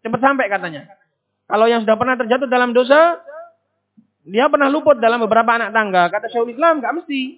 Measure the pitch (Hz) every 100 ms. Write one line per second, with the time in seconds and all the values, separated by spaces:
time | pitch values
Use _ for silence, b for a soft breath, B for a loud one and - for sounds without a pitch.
0 | 226 233 269 277 208 196 175 147 - _
1 | _ _ _ _ _ 208 233 233 214 220
2 | 254 247 226 254 269 247 247 240 247 285
3 | 339 339 - 622 679 _ _ _ _ _
4 | _ _ - 202 294 294 277 302 302 247
5 | 226 233 220 220 226 233 226 220 208 185
6 | 175 208 226 240 240 233 330 311 233 302
7 | 349 277 262